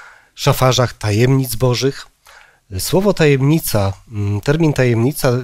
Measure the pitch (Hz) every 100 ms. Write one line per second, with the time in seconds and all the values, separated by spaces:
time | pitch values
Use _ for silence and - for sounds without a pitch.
0 | - - _ - - 131 131 127 120 -
1 | 107 104 127 135 127 - 127 117 131 -
2 | - _ _ - - _ _ 95 - 175
3 | 202 180 156 139 139 160 - 107 98 98
4 | - 110 101 101 - 156 160 139 127 113
5 | 120 - 139 123